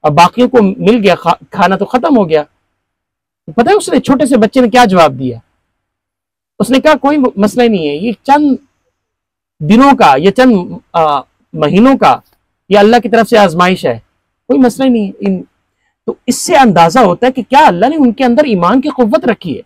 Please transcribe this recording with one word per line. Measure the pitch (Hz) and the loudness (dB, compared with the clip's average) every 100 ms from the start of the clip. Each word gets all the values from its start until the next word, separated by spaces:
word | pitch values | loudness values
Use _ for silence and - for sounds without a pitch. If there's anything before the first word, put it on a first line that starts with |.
अब | 156 | -2
बाकियों | 147 175 - 247 | 0 0 0 0
को | 247 | 2
मिल | 196 190 175 233 | 0 -2 -2 0
गया | 196 170 | 0 -2
खा-, | 170 175 - | -2 -6 -6
खाना | - 180 190 | -4 -2 -2
तो | 196 | -4
खत्म | 254 330 262 | -4 0 0
हो | 180 | 0
गया।" | 156 | -2
तो | 147 _ _ _ _ _ _ _ _ _ - | -4 _ _ _ _ _ _ _ _ _ -10
पता | - 240 | -4 0
है | 415 | 0
उसने, | - 277 | 0 -4
छोटे | - 262 277 | -2 -2 0
से | 247 | 0
बच्चे | 214 262 | 0 0
ने | 240 | 0
क्या | 247 240 | 2 2
जवाब | 185 156 | 2 0
दिया? | 127 131 117 _ _ _ _ _ _ _ _ _ _ _ _ | 0 -10 -10 _ _ _ _ _ _ _ _ _ _ _ _
उसने | 202 262 | -2 0
कहा, | 302 302 | 0 0
"कोई | 277 302 | 0 0
म-, | 254 - | -2 -2
मसला | 208 240 | -2 0
ही | 240 | 0
नहीं | 202 151 | 0 -4
है, | 147 | -6
ये | 214 214 - | -8 -8 -2
चंद | 285 294 254 _ _ _ _ _ _ _ _ _ _ | 0 0 -2 _ _ _ _ _ _ _ _ _ _
दिनों | 151 220 277 262 | 0 2 4 4
का, | 175 135 | 2 2
ये | 175 | 0
चंद, | 196 262 208 175 175 _ 170 | 2 2 2 -4 -14 _ -2
आ, | 156 143 - _ _ | -2 -2 -8 _ _
महीनों | 160 151 175 247 262 | -4 0 2 2 2
का, | 165 120 _ _ _ _ _ | 0 0 _ _ _ _ _
ये | 202 | 2
अल्लाह | 208 240 | 2 2
की | 233 | 0
तरफ | 220 214 | -2 2
से | 220 | 2
आजमाइश | 196 156 180 185 156 | 2 0 -2 0 -4
है, | 113 _ _ _ _ _ | -6 _ _ _ _ _
कोई | 277 | 0
मसला | 254 240 269 | 0 0 -2
ही | |
नहीं | 233 202 | 0 -4
है।" | - | -6
इन, | 202 185 - _ _ _ _ _ - | -6 -6 -10 _ _ _ _ _ -12
तो | - - | -10 -6
इससे | - - 320 | -6 0 2
अंदाजा | 247 175 165 233 | 2 2 2 2
होता | 208 175 247 | 0 0 -2
है | |
कि | 262 | -4
क्या | 214 269 302 | -2 2 2
अल्लाह | 175 233 | 2 -2
ने | 320 | 0
उनके | 254 208 | -2 0
अंदर | 262 240 302 | 0 0 0
ईमान | 196 175 254 | 0 0 0
की | 294 | -2
कुव्वत | - 233 311 269 | -2 -2 0 -2
रखी | 208 175 | -6 -8
है। | 110 | -10